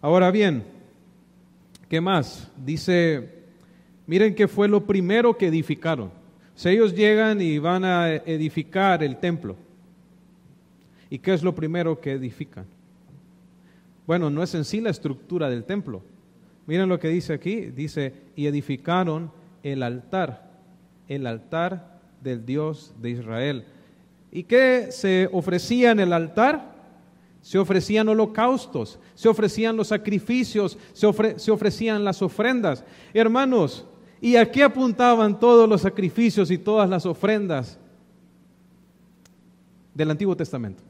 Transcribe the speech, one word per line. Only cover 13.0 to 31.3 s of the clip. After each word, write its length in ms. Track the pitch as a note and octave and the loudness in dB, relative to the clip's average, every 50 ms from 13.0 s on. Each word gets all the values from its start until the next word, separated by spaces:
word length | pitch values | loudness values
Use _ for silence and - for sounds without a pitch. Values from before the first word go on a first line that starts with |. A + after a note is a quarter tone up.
| _ _ - - _ _ _ _ _ _ _ _ _ _ _ _ _ _ _ _ _ | _ _ -20 -20 _ _ _ _ _ _ _ _ _ _ _ _ _ _ _ _ _
Bueno, 240 | - D#3+ F3+ F3 D3+ | -2 -2 -2 0 -2
no 120 | C#3+ D3 F3 | -2 -4 -4
es 120 | F3 - | -4 -4
en 100 | E3+ D3+ | -6 -6
sí 160 | - - G#3+ | -4 -6 -4
la 100 | A3+ A3+ | -4 -4
estructura 600 | E3 - - D#3 C3+ B2 - - F3+ F3+ D#3+ C#3 | -4 -4 -6 -8 -8 -8 -12 -8 -6 -4 -4 -4
del 140 | B2 A#2+ A2 | -4 -6 -6
templo. 380 | - F#3+ G#3 - - A2+ F#2 - - _ _ _ _ _ _ _ _ _ _ _ | -6 -8 -8 -8 -8 -12 -14 -14 -18 _ _ _ _ _ _ _ _ _ _ _
Miren 220 | - D3+ F3 F#3+ F#3 | -6 -2 -2 0 0
lo 120 | F#3 E3+ | -2 -2
que 80 | - D#3+ | -2 -2
dice 240 | E3 F3+ E3+ - D#3+ | -2 -2 -4 -4 -8
aquí, 300 | C#3 - E3+ G#3 A#3 G3 | -6 -6 -6 -6 -6 -8
dice, 500 | - B2+ B2 D3 D3+ - D#3 C#3+ C3+ B2+ - - _ _ | -10 -10 -10 -10 -8 -6 -6 -8 -8 -8 -14 -20 _ _
"Y 100 | - D3 | -6 -4
edificaron 840 | D3 D3 D3 C#3 - C#3 B2 - - E3+ F#3 F#3 F3 D3+ D#3 E3+ D#3+ - - - _ _ _ _ | -4 -4 -4 -4 -6 -8 -8 -4 -2 -2 0 0 -2 -4 -6 -8 -10 -14 -20 -20 _ _ _ _
el 180 | C#3+ C#3 C3+ B2+ | -8 -6 -6 -6
altar, 680 | A#2+ A#2+ B2+ A#2+ - - F#3 F3+ D3 A#2+ - - - _ _ _ _ _ _ _ _ _ _ _ _ | -6 -6 -8 -12 -8 -6 -4 -4 -4 -8 -14 -18 -20 _ _ _ _ _ _ _ _ _ _ _ _
el 180 | C#3 C#3 C3+ | -10 -8 -6
altar 720 | B2 A2+ A2+ A2+ - - D#3+ E3+ F3+ F#3+ F3 - - - - _ _ _ _ - | -6 -8 -8 -10 -8 -6 -4 -4 -4 -6 -10 -14 -18 -20 -20 _ _ _ _ -10
del 220 | C3 B2+ A#2+ A2+ | -8 -8 -8 -8
Dios 480 | A#2+ C3 D3 D3+ D#3 D#3 D3 - - - A2 | -6 -6 -4 -4 -6 -8 -10 -14 -20 -20 -14
de 100 | A#2 A#2+ | -10 -10
Israel". 540 | A#2+ A#2+ A#2+ A2 A2+ A2+ B2+ C#3+ C#3+ B2+ A2 - - - _ _ _ _ _ _ _ _ _ _ - | -8 -8 -10 -8 -6 -6 -4 -4 -6 -8 -10 -16 -20 -20 _ _ _ _ _ _ _ _ _ _ -14
¿Y 120 | F3+ F3 | -14 -6
qué 440 | _ A#3 B3 C4 B3+ B3+ B3 A3+ - | _ 4 4 6 6 4 2 0 -4
se 380 | G3+ - - G3 F#3+ F#3 F#3 F#3 F#3+ | -10 -4 0 2 2 2 2 2 0
ofrecía 580 | F#3 E3 - F3 F3 F3 - A#3 B3 B3 A#3+ | -2 -2 0 -2 -2 -2 -2 0 4 6 6
en 100 | A3+ G#3+ | 6 4
el 120 | G3 F3+ F3 | 4 2 2
altar? 640 | E3+ E3 D#3+ E3 - A3 C4+ D#4 D4+ - - - - - - - - - _ _ _ _ _ _ _ _ | 0 -2 -2 0 2 2 2 2 0 -6 -14 -20 -20 -20 -20 -20 -20 -20 _ _ _ _ _ _ _ _
Se 160 | - - F#3 | -4 0 0
ofrecían 500 | G3 E3 F#3+ F#3+ F3+ - G#3 G#3+ A3 A3 | 0 2 0 0 0 2 0 2 2 2
holocaustos, 920 | A3 A3 A3 G#3+ A3 G#3+ A3 B3 C4 B3+ - - - C#3 A2+ G2 - - - - _ | 2 2 2 0 0 0 0 2 2 0 -4 -6 -8 -8 -8 -8 -10 -20 -20 -20 _
se 140 | - - A3 | 0 2 2
ofrecían 480 | A3 A3 G#3+ G3 - - A3 A3+ A3+ | 4 4 2 -2 0 0 -2 -2 0
los 120 | A3 G#3 - | -2 -2 -2
sacrificios, 880 | G#3+ G#3 G#3+ G#3+ G3+ G3 - - A#3+ B3+ B3+ - - G#3+ G3+ F3+ - - - - - | -2 -4 -2 -2 -2 -4 -2 0 -2 -2 -2 -2 -2 -2 -2 -2 -4 -8 -20 -20 -8
se 140 | - - | 2 2
ofre-, 320 | G#3 G3+ G#3 G#3+ A3 | 2 4 4 0 -2